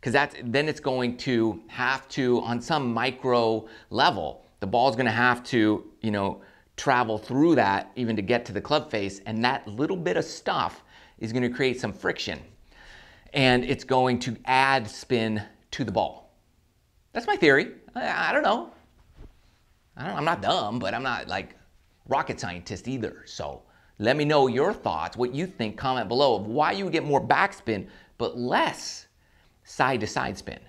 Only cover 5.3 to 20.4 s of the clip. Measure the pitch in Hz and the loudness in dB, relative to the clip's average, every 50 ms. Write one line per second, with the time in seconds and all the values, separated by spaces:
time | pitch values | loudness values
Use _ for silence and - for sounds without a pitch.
5.3 | 123 120 - - - 120 110 107 107 - - - - _ - 113 107 101 98 98 | 2 2 -2 0 2 4 4 4 4 2 -2 -12 -18 _ -4 -2 0 0 0 -2
6.3 | - - - - - _ _ _ _ - - 143 131 123 123 110 110 107 - - | -4 -6 -12 -20 -20 _ _ _ _ -6 0 2 2 2 2 0 -2 -4 -4 -2
7.3 | 123 131 151 170 165 127 110 98 98 98 - - - - 123 113 113 107 101 92 | 2 4 4 6 6 6 4 4 2 0 -2 -6 -8 -6 -2 -2 -2 -2 0 0
8.3 | 120 120 120 - 101 98 95 - 147 151 - - - 110 98 98 95 - - 107 | 0 0 0 -4 -8 -8 -2 0 0 0 0 -2 -4 -4 -4 -4 -6 -10 -10 -8
9.3 | 110 110 117 123 135 - - 107 101 110 143 160 190 185 165 175 - 170 156 - | -4 0 0 0 0 -2 -6 -10 -4 -4 -2 -2 -2 -2 -2 -2 0 0 -2 -4
10.3 | - - - - 190 156 107 - - - - _ - - - - _ - - 110 | -8 -8 -4 -2 -2 0 -2 -2 -4 -10 -20 _ -20 -20 -20 -20 _ -10 -8 -4
11.3 | 113 127 123 120 123 - 143 131 123 123 - 110 98 - - - - - - - | -2 0 0 0 0 0 0 0 0 -2 -4 -6 -6 -4 -4 -4 -4 -4 -6 -8
12.3 | 85 71 - - - - - _ - - - - - - - - - - _ - | -8 -10 -12 -18 -20 -20 -20 _ -20 -20 -20 -20 -20 -20 -20 -20 -20 -20 _ -6
13.3 | - 143 135 131 127 123 123 - 139 127 - - 131 127 127 127 123 120 - 131 | 0 2 4 6 6 4 4 2 -2 -2 0 0 2 4 4 4 2 0 -2 -4
14.3 | 113 - - - 127 131 135 135 135 135 110 107 - - - _ 131 117 113 110 | -6 -6 -2 0 2 4 4 4 2 0 0 -4 -12 -14 -4 _ 0 2 2 0
15.3 | 107 107 104 - - _ _ _ - - 139 104 95 110 95 - - - - - | -2 -2 -4 -8 -16 _ _ _ -6 -4 -4 0 0 0 0 0 -4 -12 -20 -20
16.3 | _ _ _ _ _ _ _ _ _ _ _ _ _ _ _ _ _ 226 240 - | _ _ _ _ _ _ _ _ _ _ _ _ _ _ _ _ _ -6 0 0
17.3 | 415 392 - 151 139 139 185 247 - - - - _ 240 262 - - 170 165 156 | 0 4 6 6 8 6 4 0 -6 -18 -20 -14 _ -6 -4 -4 -2 0 0 0
18.3 | 220 285 302 214 208 247 349 - - - _ _ _ _ _ _ _ - - - | 0 2 2 2 2 0 -2 -10 -16 -20 _ _ _ _ _ _ _ -20 -20 -20
19.3 | _ _ _ _ _ _ _ _ _ _ _ _ _ - 127 - - 147 147 160 | _ _ _ _ _ _ _ _ _ _ _ _ _ -10 -8 -6 -6 -2 0 0
20.3 | 170 170 | -2 0